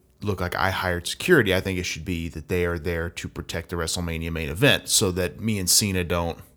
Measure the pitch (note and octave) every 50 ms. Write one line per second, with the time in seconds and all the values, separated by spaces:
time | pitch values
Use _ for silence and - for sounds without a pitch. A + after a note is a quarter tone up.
0 | _ _ _ _ - G2+ G2 F2+ F2+ F2+ - - E2+ F#2+ F#2 - F#2 F2+ F2 E2+
1 | - - - - - - F3+ C#3+ G#2+ F#2+ F2+ F#2 - G2 F#2+ F2+ F2 - - F2
2 | D#2 F#2+ F2+ E2 E2 E2 - E2 D2 - F#2+ F2 F2 F2 F2 E2+ D2+ F2+ E2+ E2
3 | E2 F2 - - - - - D#2 D#2 - - E2+ E2 - F2+ E2+ E2 E2 - F#2
4 | F2 E2 E2 D#2+ E2 E2 E2 D#2+ D#2+ C#2 D2+ F#2 C#3 C3 G2 - - - - -
5 | A2 F#2 F2 F#2 F2 F2 - - G2 A2+ A2 G2 F#2 F2 - - A2 G2+ F#2 F#2
6 | F2 D#2+ F2+ F2 E2+ E2+ - - - - _